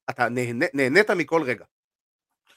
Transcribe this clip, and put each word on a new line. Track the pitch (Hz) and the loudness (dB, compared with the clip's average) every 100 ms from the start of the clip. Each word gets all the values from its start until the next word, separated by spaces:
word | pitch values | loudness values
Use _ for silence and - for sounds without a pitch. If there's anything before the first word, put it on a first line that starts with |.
| - | -8
אתה | 131 117 | -2 -2
נהנה-, | 123 123 120 175 | -2 -4 -2 -4
נהנית | 139 127 165 208 | 0 2 4 4
מכל | 190 143 165 | 0 0 -2
רגע. | 131 113 - _ _ _ _ _ _ _ _ | -2 -6 -10 _ _ _ _ _ _ _ _